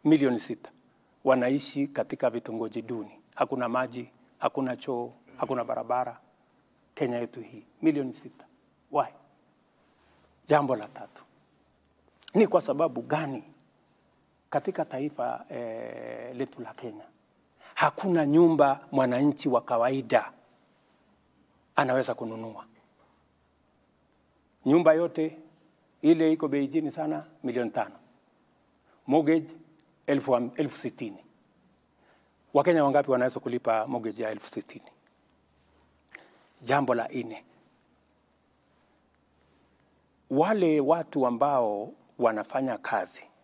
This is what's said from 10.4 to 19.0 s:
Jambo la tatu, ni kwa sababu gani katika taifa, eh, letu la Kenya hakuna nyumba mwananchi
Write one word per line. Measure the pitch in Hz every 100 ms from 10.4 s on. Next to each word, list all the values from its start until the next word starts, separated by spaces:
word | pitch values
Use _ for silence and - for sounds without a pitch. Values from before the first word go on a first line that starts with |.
| -
Jambo | 147 143 120
la | 107
tatu, | - 104 - - _ _ _ _ _ _ _ _ _ -
ni | 202 214
kwa | 175
sababu | - 147 160 123
gani | 123 151 151 127 - _ _ _ _ _ _ _ _ _ _
katika | 143 - 185 151
taifa, | 131 147 - 120 120 -
eh, | 120 117 113 117 120 117 117 120 127
letu | 131 -
la | 113
Kenya | - 123 104 - _ _ _ _ _ - -
hakuna | 156 - 196 170 147
nyumba | 156 170 156 139 139 -
mwananchi | 139